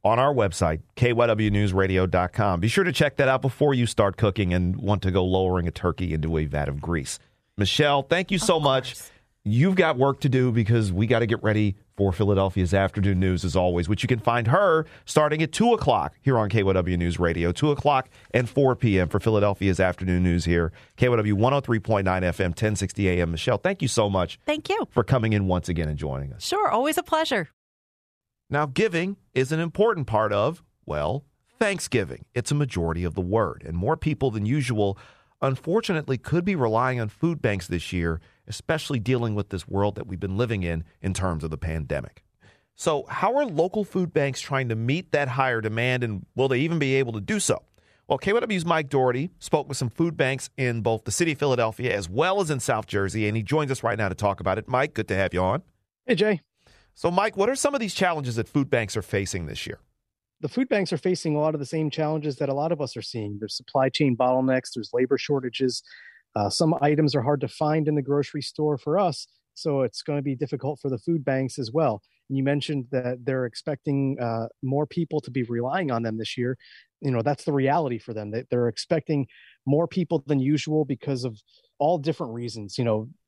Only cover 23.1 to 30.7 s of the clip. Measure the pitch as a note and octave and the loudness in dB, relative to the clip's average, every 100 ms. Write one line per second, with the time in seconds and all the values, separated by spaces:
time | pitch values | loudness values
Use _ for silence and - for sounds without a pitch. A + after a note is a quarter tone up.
23.1 | F2+ E2+ E2 - A2 F#3 G3 B2 - G#2 | 2 0 -2 -2 0 -2 -2 -2 0 2
24.1 | G2 F2 - - D4+ - G4 C#4+ - G#2+ | 0 -2 -4 -4 -4 -2 -4 0 0 2
25.1 | C3+ A2 G#2 F#2+ F2+ - E2+ D#2 D2 D2+ | 2 2 2 2 -2 -2 -4 -4 -4 -6
26.1 | C2+ C#2 B1+ - F#4+ G#4 A3 C#4+ D#4 E4+ | -6 -8 -10 -4 -2 0 0 0 -2 -2
27.1 | D#4 D#4+ A3+ D#3+ _ _ _ _ _ _ | -2 0 -2 -4 _ _ _ _ _ _
28.1 | _ _ _ _ C#3+ D3+ C3 A3 E3+ F#3 | _ _ _ _ -2 -2 0 0 0 -4
29.1 | G3+ _ B2+ C3 D#3+ E3+ - A3 F#3 B2 | -8 _ -2 0 0 -2 0 0 2 0
30.1 | A2 G#2+ G2+ A#2 E3+ _ | 0 2 2 0 -2 _